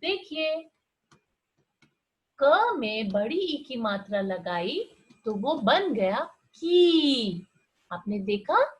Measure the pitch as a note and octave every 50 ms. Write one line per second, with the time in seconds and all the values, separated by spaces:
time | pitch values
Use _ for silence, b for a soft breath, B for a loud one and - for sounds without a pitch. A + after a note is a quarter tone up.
0 | B3+ E4 G4 F#4+ F#4+ - D4+ D#4 D#4 D#4 D#4 D#4+ D#4+ D#4+ _ _ _ _ _ _
1 | _ _ _ _ _ _ _ _ _ _ _ _ _ _ _ _ _ _ _ _
2 | _ _ _ _ _ _ _ - C4+ C#4 D#4 F#4+ A4 A#4+ A#4 E4 A#3+ G#3+ G#3+ G#3+
3 | A3+ G3+ F#3+ G3+ G#3 A3+ D#4 F4 G4 F4 D#4 C#4 - - C4 A#3+ A3+ G#3+ G3+ G3
4 | G3 - G3+ G3+ F#3+ F#3+ F#3+ F3 F3 F3+ F3 F3 F3 G3 C#4 F4+ A#4 - - _
5 | _ _ _ _ _ A3+ G#3+ G3+ G3+ C4+ D#4 D4+ A3+ F#3 C#4+ F4 G4+ F#4 C4+ G#3+
6 | G3 F#3 G3 A#3+ D#4 E4 - _ _ _ _ - - E4 F4 F4+ F4 F4 E4+ D#4+
7 | D4+ C#4+ C4+ B3 A3+ G3+ F3+ E3+ F3+ - _ _ _ _ _ _ _ _ F3+ F3
8 | - G#3 G#3 G#3 F#3+ F#3+ G#3 G#3 G#3 - D#4 G#4+ C5+ C#5 -